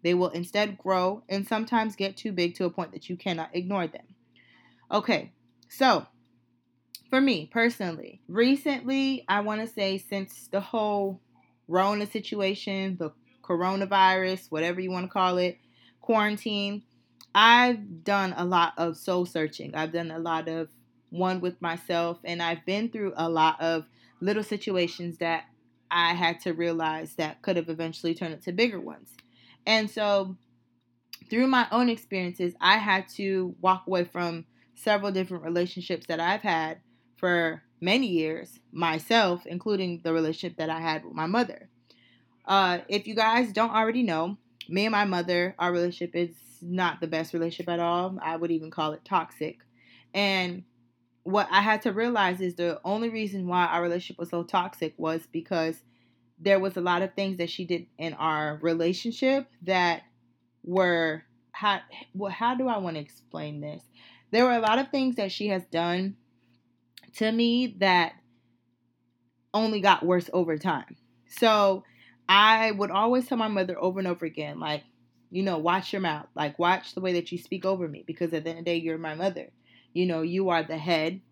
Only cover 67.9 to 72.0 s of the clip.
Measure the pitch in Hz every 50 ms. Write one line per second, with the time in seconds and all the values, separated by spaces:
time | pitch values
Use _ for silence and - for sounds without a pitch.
67.9 | 180 180 170 165 - - _ _ _ _ _ _ _ _ _ _ _ _ _ _
68.9 | _ _ _ _ _ _ _ _ _ _ _ _ - 208 226 220 220 208 185 202
69.9 | 185 - - 175 180 180 175 - - 180 180 165 160 151 - 170 160 135 - -
70.9 | - _ _ _ _ _ _ _ - - 240 226 220 214 202 196 190 190 - _
71.9 | _ _